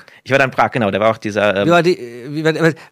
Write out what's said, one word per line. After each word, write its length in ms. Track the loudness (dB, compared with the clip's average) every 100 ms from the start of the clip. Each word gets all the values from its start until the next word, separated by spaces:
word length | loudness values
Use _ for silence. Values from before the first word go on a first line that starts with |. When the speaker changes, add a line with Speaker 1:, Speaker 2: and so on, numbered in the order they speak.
| -18 -18
Speaker 1:
Ich 80 | -2
war 60 | 0
da 80 | 2
in 60 |
Prag, 200 | 0 0
genau. 180 | 0 -2
Da 120 | 2
war 100 | 0
auch 60 | 0
dieser, 400 | -4 0 0 2
ähm 100 | 2
Speaker 2:
Wie 40 |
war 120 | 2
die, 140 | 2 -2 -6 -14 -10
wie 140 | -4 -2
war, 280 | 0 0 -2 -10